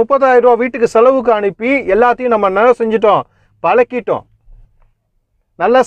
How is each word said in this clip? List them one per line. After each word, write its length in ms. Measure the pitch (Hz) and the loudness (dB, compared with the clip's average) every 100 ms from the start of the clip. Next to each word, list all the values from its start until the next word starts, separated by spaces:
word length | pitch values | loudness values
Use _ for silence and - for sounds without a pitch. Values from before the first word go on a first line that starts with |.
முப்பதாயிரம் 440 | 226 277 262 247 240 | 0 0 2 2 2
ரூபா 100 | 240 | 0
வீட்டுக்கு 260 | 247 240 226 226 | -2 -4 -2 2
செலவுக்கு 360 | 240 269 240 214 | 2 2 0 -2
அனுப்பி 320 | 202 185 226 277 180 196 | -2 -6 -4 -4 -2 0
எல்லாத்தையும் 380 | 240 233 254 | 0 0 -2
நம்ம 160 | 226 202 | -2 -2
என்ன 240 | 190 240 233 | 0 0 0
செஞ்சிட்டோம்? 420 | 226 220 208 175 - _ _ _ | -2 0 2 0 -2 _ _ _
பழக்கிட்டோம், 600 | 170 208 247 247 208 139 - _ _ - - _ _ _ _ _ _ _ _ _ | -2 0 0 -4 -6 -8 -8 _ _ -20 -20 _ _ _ _ _ _ _ _ _
நல்லா 220 | 175 254 | 0 0